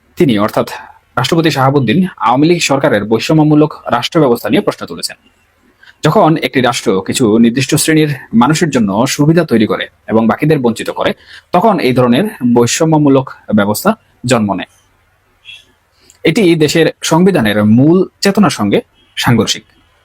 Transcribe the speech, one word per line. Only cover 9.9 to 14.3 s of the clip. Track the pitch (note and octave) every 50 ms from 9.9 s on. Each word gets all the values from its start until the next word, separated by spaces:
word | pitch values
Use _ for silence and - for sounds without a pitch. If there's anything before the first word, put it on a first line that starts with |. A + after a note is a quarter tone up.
| _ _ _
এবং | - G#2+ A2+ A2+
বাকিদের | G#2+ G#2+ - D3 D3+ D#3+ C#3+
বঞ্চিত | A#2+ A#2 A2+ - - -
করে, | - - - - G3+ - - - - - - _
তখন | - C#3+ D3 A3+ F#3+ -
এই | - B2+ B2
ধরনের | B2+ B2+ A#2+ A#2+ C#3 G#3 A3 - - B2 A#2+ A#2+
বৈষম্যমূলক | B2 A#2+ A#2 - - D#3+ D#3+ D#3+ D3+ D3 C#3 C3+ C3+ C3+ - - - _ - G#2
ব্যবস্থা | G#2+ G2+ G#2 G#2 - - F#3+ A3 - _ _ _ _ -
জন্ম | B2